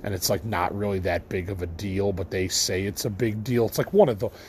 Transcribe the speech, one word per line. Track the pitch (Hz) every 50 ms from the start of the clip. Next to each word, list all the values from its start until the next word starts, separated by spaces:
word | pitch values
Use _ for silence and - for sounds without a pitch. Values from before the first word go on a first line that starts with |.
| -
and | - 101
it's, | 90 - -
like, | 107 95 -
not | 113 104 87 90 - - 101
really | 104 104 98 95
that | 90 92 - - - -
big | - 95 90 87
of | 98 90
a | 90 85
deal, | 82 - 107 101 92 98 98 101
but | 98 87 95 92
they | - 95 92 95
say | - - - - 95 92 98
it's | 101 95 - -
a | 123
big | 104 95 123 113 104 110 107
deal. | 131 123 120 113 110
It's, | - -
like, | 139 - -
one | 202 208 147
of | 117 95
the, | 123 107 - - -